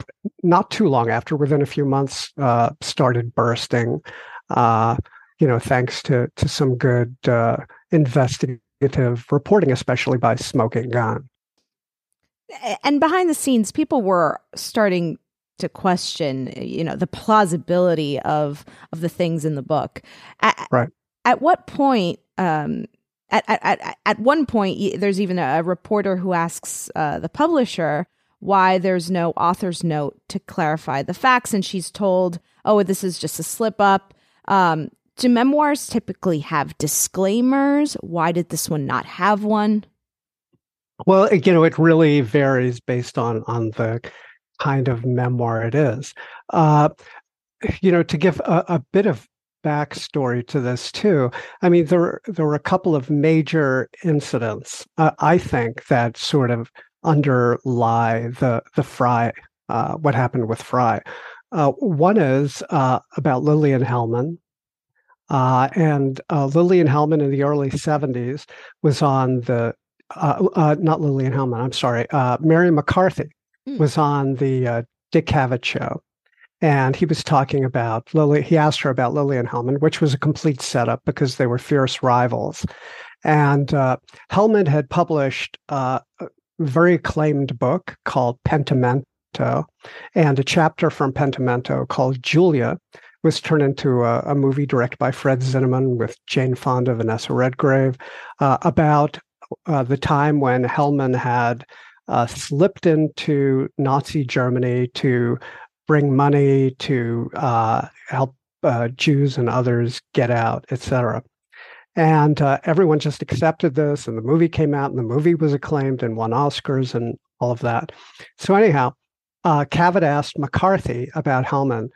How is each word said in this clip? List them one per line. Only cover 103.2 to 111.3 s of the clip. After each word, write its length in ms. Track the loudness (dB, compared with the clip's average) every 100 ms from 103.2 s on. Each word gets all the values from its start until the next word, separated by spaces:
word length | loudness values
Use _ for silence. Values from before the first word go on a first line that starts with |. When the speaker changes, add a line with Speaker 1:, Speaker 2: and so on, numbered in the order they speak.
| -2 0 2 0 -2 -2
Speaker 1:
Nazi 440 | 0 0 0 -4
Germany 640 | -2 0 0 0 0 0 -2
to 500 | -2 0 2 0 -2 -8 -20 -20 _ 0
bring 280 | 2 4 4
money 560 | 4 4 4 4 2 -2
to, 560 | -4 -2 -2 -4 -6
uh, 540 | -4 -2 0 0 0 -4 -14 -8
help, 280 | -4 -4 -6 _ _
uh, 280 | -2 0 -4
Jews 500 | -2 0 2 0 0
and 100 | -2
others 520 | 0 0 0 -2 -6 -4
get 160 | -2 0
out, 360 | 2 0 -2 -6
et 100 | -10
cetera. 440 | -2 -2 -2 -4 -10